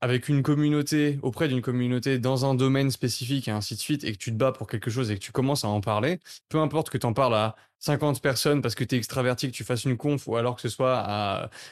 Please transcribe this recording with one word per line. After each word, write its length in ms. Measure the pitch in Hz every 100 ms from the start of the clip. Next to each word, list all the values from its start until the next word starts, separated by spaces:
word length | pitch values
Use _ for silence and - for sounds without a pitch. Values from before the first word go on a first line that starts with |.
avec 260 | 127 123 -
une 140 | 139
communauté, 760 | 139 147 147 147 143 151 147 139
auprès 260 | 131 117 160
d'une 140 | 127
communauté, 560 | 127 123 123 123 135 131
dans 260 | 123 131
un 100 | 135
domaine 360 | 127 131 135 139
spécifique 580 | - 123 - 123 139 120
et 40 |
ainsi 220 | 107 101
de 60 | 110
suite, 240 | - 147
et 80 | -
que 60 | 104
tu 140 | -
te 40 | 113
bats 160 | 131
pour 140 | 131 123
quelque 240 | 110 120
chose 200 | 120 110
et 40 |
que 60 | 101
tu 120 | -
commences 320 | - 135 143
à 40 | 107
en 120 | 104
parler, 400 | 110 107 135 180 - - -
peu 80 | 156
importe 320 | 151 147 151
que 80 | 123
t'en 160 | 120
parles 200 | 113 127
à 220 | 110 110 - _ _
cinquante 420 | - 143 151 131
personnes 400 | 143 120 151 147
parce 140 | 120
que 100 | -
t'es 140 | 123 127
extraverti, 520 | 107 131 123 123 131
que 60 | -
tu 80 |
fasses 220 | 117 120 135
une 100 | 120
conf, 300 | 147 143 -
ou 100 | 113
alors 200 | 120 117
que 40 |
ce 80 | 117
soit 300 | - 127 123
à 500 | 101 104 101 98 - - -